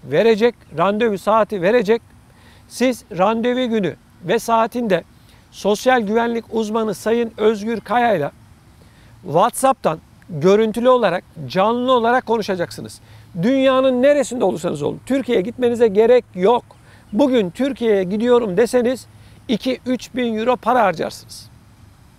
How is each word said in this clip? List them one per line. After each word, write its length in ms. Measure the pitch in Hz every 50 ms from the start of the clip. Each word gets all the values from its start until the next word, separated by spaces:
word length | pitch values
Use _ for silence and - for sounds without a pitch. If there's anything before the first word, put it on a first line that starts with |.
| -
verecek, 520 | 127 135 170 214 233 226 196 226 240 226 - - - -
randevu 400 | 151 175 196 208 214 240 226 202
saati 440 | 175 - 208 220 220 208 - 214 185
verecek. 400 | 165 190 240 247 196 190 226 233 - - - - - - - _ - - - - -
Siz 360 | - - - 240 262 233 - - - 202
randevu 520 | 170 185 214 226 226 220 247 247 254 254 226
günü 260 | 226 220 185 151 - - _ _ - - -
ve 160 | 160 226 226
saatinde 640 | - 233 233 226 226 226 - 247 240 208 185 160 - - - - - - - - _ _
sosyal 500 | - - - 190 208 - - 254 262 247
güvenlik 440 | 214 190 220 233 233 240 233 226 - -
uzmanı 420 | 214 220 220 208 220 226 220 220 180
Sayın 380 | - - 214 226 233 233 226 -
Özgür 420 | 208 214 220 226 202 202 226 233 196
Kaya'yla 520 | - - 208 247 240 233 202 160 143 139 - - - - - _ _ - - - - - _ - - - - - -
WhatsApp'tan 760 | - 139 170 202 240 - - - 262 262 - - 180 156 170 - _ _ - - -
görüntülü 600 | 180 143 156 185 202 214 226 220 208 233 233 254
olarak, 340 | 254 247 220 180 170 185 - - - 160 143
canlı 440 | 120 120 185 196 220 240 240 247 262
olarak 340 | 262 240 226 233 247 254 -
konuşacaksınız. 760 | - 226 226 185 - 190 175 165 - - 160 120 107 - - - - - - - - - 170
Dünyanın 600 | 170 240 269 269 262 269 262 262 262 262 254 247
neresinde 420 | 254 285 294 285 240 - 240 254 196
olursanız 380 | 185 - 160 165 170 165 143
olun, 200 | 143 117 - 156 -
Türkiye'ye 360 | - 262 277 233 - 233 190
gitmenize 460 | 180 240 233 - 247 240 240 220 240
gerek 380 | 220 190 208 226 226 254 240 - _ -
yok. 280 | 180 180 214 247 - - - - - - - - - - - 208
Bugün 360 | 214 294 254 262 240 196 175
Türkiye'ye 540 | - - 262 285 240 - 233 226 208 196 185
gidiyorum 540 | 175 208 214 233 247 247 240 240 202 175
deseniz 500 | 196 247 - 254 247 226 247 262 - - - - - - - - - -
iki, 320 | - 233 - - 262 247 - -
üç 300 | 247 254 226 - - -
bin 220 | 254 247 233 220
euro 180 | 214 226 247 247
para 280 | - - 214 262 247 214
harcarsınız. 640 | 185 165 - - 110 - - - - - - - - - - - - - - - - - - - - _